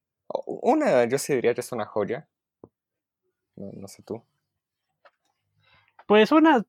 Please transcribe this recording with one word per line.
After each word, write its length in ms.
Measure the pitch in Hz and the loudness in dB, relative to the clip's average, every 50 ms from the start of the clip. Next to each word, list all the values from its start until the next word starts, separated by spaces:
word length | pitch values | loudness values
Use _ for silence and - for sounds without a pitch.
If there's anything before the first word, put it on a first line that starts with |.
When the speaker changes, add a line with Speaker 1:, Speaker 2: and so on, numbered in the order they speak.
| _ _ _ _ _ | _ _ _ _ _
Speaker 1:
O-, 320 | - - - - - - - | -10 -10 -10 -8 -10 -10 -4
una, 440 | - 226 277 311 302 220 151 123 120 | -2 0 0 0 2 2 2 2 2
yo 120 | 113 131 | 2 0
sí 160 | 139 - - 147 | -4 -2 -2 -2
diría 200 | 120 113 117 120 | -2 0 -2 -2
que 60 | - | -4
es 100 | 120 - | -6 -10
una 140 | 131 117 104 | -8 -10 -8
joya. 420 | - - 110 101 95 113 143 - _ _ _ _ _ _ _ - - _ _ _ _ _ _ _ _ _ _ _ _ _ _ _ _ _ | -6 -4 -4 -4 -4 -6 -8 -12 _ _ _ _ _ _ _ -20 -20 _ _ _ _ _ _ _ _ _ _ _ _ _ _ _ _ _
No, 160 | - 98 98 - | -18 -18 -16 -16
no 140 | - 98 | -18 -18
sé 160 | 98 - - 107 | -20 -20 -20 -16
tú. 200 | - 107 113 _ _ _ _ _ _ _ _ _ _ _ _ _ _ _ _ _ _ _ _ _ _ _ _ _ _ _ _ _ _ _ _ _ _ _ - - | -14 -14 -14 _ _ _ _ _ _ _ _ _ _ _ _ _ _ _ _ _ _ _ _ _ _ _ _ _ _ _ _ _ _ _ _ _ _ _ -8 0
Speaker 2:
Pues 240 | - 208 214 214 - | 2 4 4 4 4
una, 300 | 294 320 311 330 294 233 190 | 4 4 6 4 4 2 0